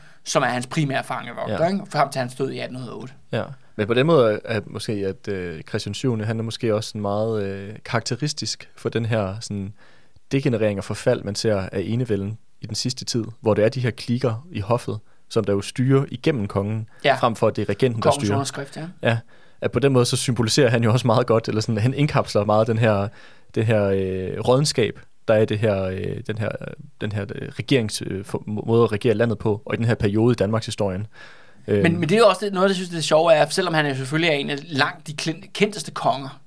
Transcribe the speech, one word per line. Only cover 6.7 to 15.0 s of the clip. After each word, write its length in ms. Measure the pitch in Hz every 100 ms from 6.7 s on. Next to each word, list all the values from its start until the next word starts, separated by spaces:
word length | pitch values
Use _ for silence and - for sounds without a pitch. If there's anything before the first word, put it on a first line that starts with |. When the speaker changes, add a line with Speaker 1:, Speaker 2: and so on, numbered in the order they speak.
Speaker 2:
også 180 | 107 -
en 80 | 110
meget, 400 | 101 101 113 110
øh, 320 | 98 98 98 107
karakteristisk 840 | - 117 - 120 147 - 107 - - -
for 120 | 120
den 180 | 113 113
her 280 | 110 98 104
sådan 320 | - 104 98 - - - - - -
degenerering 460 | 139 139 113 107 98
og 60 |
forfald, 380 | - 104 - -
man 100 | 98
ser 220 | 104 113 101 92
af 80 | -
enevælden 540 | 90 117 120 101 98 113 - -
i 60 | -
den 80 |
sidste 300 | 110 127 -
tid, 200 | - 120 104 -
hvor 140 | 110
det 100 | 104
er 40 | 113
de 120 | 131
her 100 | 120
kliker 560 | - - 123 127 113 185
i 80 | 135
hoffet, 380 | 98 117 - 107